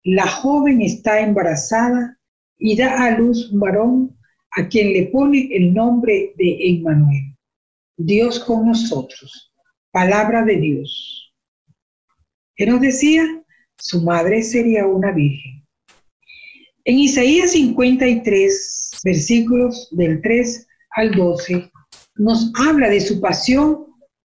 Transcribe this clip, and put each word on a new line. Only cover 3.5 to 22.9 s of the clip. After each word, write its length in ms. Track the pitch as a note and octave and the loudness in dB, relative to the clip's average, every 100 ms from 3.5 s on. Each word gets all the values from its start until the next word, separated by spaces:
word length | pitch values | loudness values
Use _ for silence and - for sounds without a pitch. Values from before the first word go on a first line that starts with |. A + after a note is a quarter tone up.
un 80 | G3+ | -2
varón 580 | G3 G3+ A#3 B3+ C4 - _ _ _ F#3+ | 0 0 0 0 -2 -8 _ _ _ -6
a 120 | F#3 | -2
quien 260 | A3 G3+ | 0 2
le 140 | F#3+ F#3 | 0 0
pone 420 | C4 C#4+ C#4 B3+ | 0 2 2 0
el 220 | F#3+ F3 | 0 2
nombre 600 | G3+ A#3+ A#3+ A3+ G3 - - | 2 2 0 0 -2 -2 -2
de 200 | F3 D#3+ F3+ | -2 0 -2
Emmanuel, 640 | E3+ D#3+ D3+ D3 C#3 C#3 - _ _ _ _ _ - | 0 2 2 2 0 -6 -16 _ _ _ _ _ -8
Dios 420 | D#3+ G#3 A#3+ A#3+ | 0 2 0 -2
con 260 | - A3+ A3+ | -4 0 0
nosotros". 880 | A3+ A3+ C#3 - - - - _ _ _ _ _ | 0 -2 -6 -8 -18 -20 -20 _ _ _ _ _
Palabra 520 | F#3 F#3 G#3 G#3+ A#3 | -2 0 2 0 0
de 120 | A3 E3+ | 0 0
Dios. 800 | D#3 C#3 C#3+ - - - - _ _ _ _ _ _ _ _ _ _ _ _ - | 0 -4 -8 -14 -16 -20 -20 _ _ _ _ _ _ _ _ _ _ _ _ -4
¿Qué 100 | G#3+ | 0
nos 140 | B3 | 2
decía? 640 | C4+ B3+ D4 D#4+ D#4+ D#4+ _ _ _ _ | 2 2 2 2 0 -4 _ _ _ _
Su 240 | - F3 | -4 -2
madre 380 | E3+ E3+ F3+ A3 | 0 0 0 0
sería 460 | A3+ A#3+ A#3 G#3+ G3 | 0 -2 0 0 0
una 240 | F#3+ G3 | 0 0
virgen. 540 | E3 C#3+ - C3 - _ _ _ _ _ _ _ - - - _ _ | 0 0 -2 -14 -20 _ _ _ _ _ _ _ -20 -20 -20 _ _
En 140 | - C4 | 0 2
Isaías 540 | C#4+ C4+ B3+ E4+ F4+ | 2 2 4 4 4
cincuenta 560 | E4+ B3 B3 B3+ B3+ B3+ | 2 2 2 2 2 2
y 160 | A#3 | 0
tres, 680 | G#3+ G3 G3 - - - - - | 0 2 2 0 -8 -12 -12 -6
versículos 840 | F#3 D#3 F#3 A#3 A3+ B3 B3 - - | -2 -2 0 0 2 0 0 -4 -8
del 300 | F3 E3 D#3 | -2 0 0
tres 440 | A3+ A#3+ A#3 - _ _ _ | 0 0 -2 -6 _ _ _
al 200 | - A3 | -4 0
doce, 580 | F#3+ F3+ F3 - F3+ - _ _ - _ - | 0 0 -2 -4 -6 -6 _ _ -20 _ -2
nos 360 | G#3+ A3+ A3+ A3+ | 0 0 -2 0
habla 340 | D4+ D4+ | 2 2
de 120 | A3 | 2